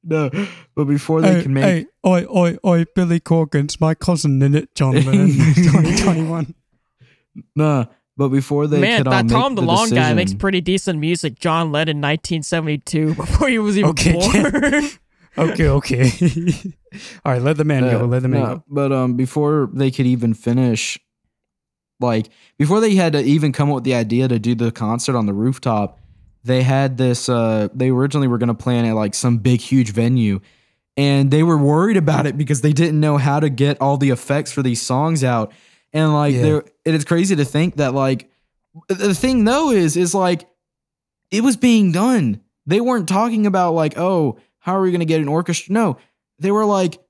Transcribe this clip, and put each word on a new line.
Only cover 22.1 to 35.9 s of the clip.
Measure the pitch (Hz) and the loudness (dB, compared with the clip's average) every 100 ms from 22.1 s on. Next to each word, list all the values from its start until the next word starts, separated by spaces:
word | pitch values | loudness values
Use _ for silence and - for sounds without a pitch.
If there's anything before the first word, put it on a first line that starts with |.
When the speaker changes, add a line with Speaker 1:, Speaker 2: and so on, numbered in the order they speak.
| 113 107 _ _ _ | 0 -4 _ _ _
Speaker 1:
before | 147 202 | 0 2
they | 220 190 | 2 2
had | 170 | 2
to | 151 | 0
even | 127 156 147 | 2 2 2
come | 131 143 | 0 -2
up | 139 | 0
with | |
the | 120 | -2
idea | 123 110 120 131 | -2 0 0 0
to | 120 | 0
do | 110 117 | -2 -2
the | 117 | -2
concert | - 107 120 - 123 | -4 -4 -4 -2 -2
on | 104 | -2
the | |
rooftop, | 98 120 131 127 110 101 - - _ _ _ | -2 -2 -2 -2 -2 -4 -8 -20 _ _ _
they | 117 127 | -4 0
had | 127 135 139 123 | 2 2 0 0
this, | 127 123 - | -2 -2 -2
uh, | 123 113 110 104 | 0 0 0 -2
they | 131 131 | -2 -2
originally | 127 139 147 135 | 0 0 0 -2
were | 120 | 0
gonna | 120 113 | -2 -2
plan | - 120 | -2 -2
at, | 117 110 | 0 -2
like, | 104 | -2
some | - 123 120 | -2 0 0
big, | 104 123 | 2 0
huge | - 135 117 | 0 0 0
venue, | 101 117 127 110 95 _ _ _ _ _ - | 0 0 2 0 -2 _ _ _ _ _ -2
and | 143 139 139 | 0 2 2
they | 147 | 2
were | 165 160 | 2 2
worried | 143 151 196 202 | 2 2 2 2
about | 156 147 143 | 2 0 -2
it | 143 | -4
because | 151 143 | -2 0
they | 151 | 0
didn't | 147 170 151 | 2 0 2
know | 151 143 | 2 2
how | 139 143 | 2 0
to | 151 | -2
get | 127 143 143 | 0 -2 0
all | 135 139 | -2 0
the | 139 | 0
effects | 123 - 143 147 | 0 -2 -4 -4
for | - | -4
these | 131 117 | -2 -4
songs | - 127 156 165 | -4 -2 0 0
out. | 131 120 107 _ _ _ _ | 0 -2 -4 _ _ _ _